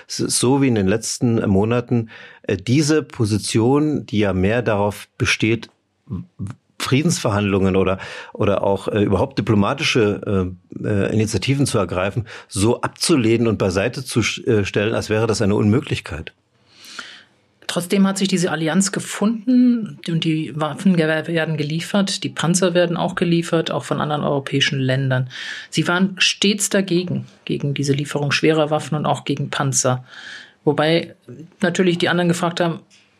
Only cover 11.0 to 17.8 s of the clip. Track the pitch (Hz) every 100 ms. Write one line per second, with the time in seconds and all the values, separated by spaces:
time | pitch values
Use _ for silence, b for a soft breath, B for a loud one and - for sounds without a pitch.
11 | - 110 107 95 123 139 139 113 90 92
12 | 98 117 104 B B 101 107 120 - -
13 | - 156 110 113 117 98 104 90 117 135
14 | 131 120 104 - - 110 95 110 104 113
15 | - 107 113 104 101 107 107 107 - -
16 | - 76 80 - _ _ B B B B
17 | B B B B _ _ - 180